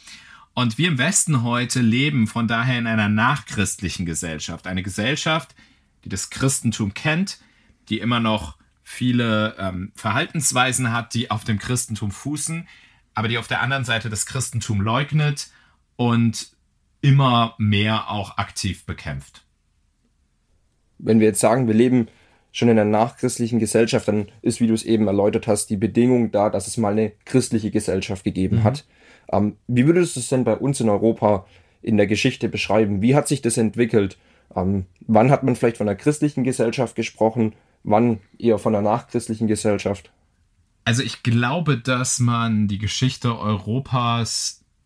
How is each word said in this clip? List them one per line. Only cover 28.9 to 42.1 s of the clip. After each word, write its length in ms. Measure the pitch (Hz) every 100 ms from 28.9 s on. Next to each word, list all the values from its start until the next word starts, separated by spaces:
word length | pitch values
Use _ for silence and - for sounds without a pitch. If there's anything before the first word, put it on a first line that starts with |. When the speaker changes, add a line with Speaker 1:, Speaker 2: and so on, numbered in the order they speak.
| _ - - -
Speaker 2:
Ähm, 260 | 98 104 - -
wie 200 | 123 143
würdest 300 | 175 170 127
du 40 |
es 80 | -
denn 160 | 131
bei 120 | 117 104
uns 240 | 131 139
in 80 | 113
Europa 580 | 101 113 - 107 98 - - _ _
in 140 | 117 104
der 100 | 101
Geschichte 420 | 107 131 - 110
beschreiben? 540 | 104 - 107 104 98
Wie 120 | 120
hat 140 | 143 143
sich 140 | 143
das 160 | 120 123
entwickelt? 580 | 110 110 120 110 98 - _ _ _
Ähm, 320 | 92 92 98 92 _ -
wann 240 | 107 123
hat 120 | 139
man 120 | 131 120
vielleicht 200 | 117 -
von 120 | 104
einer 80 | 98
christlichen 480 | 151 147 147 135
Gesellschaft 500 | 127 123 117 123 117 -
gesprochen? 580 | 113 - 110 120 110 - _ _
Wann 360 | - 107 120 107 _ -
eher 200 | 117 104
von 160 | 120
einer 80 | 104 104
nachchristlichen 600 | 117 - 120 - 110 110
Gesellschaft? 600 | 107 107 101 98 101 - _ _ _ _ _ _ _
Speaker 1:
Also 180 | 123 117
ich 200 | - -
glaube, 540 | 123 117 123 170 156 120
dass 440 | 131 123 127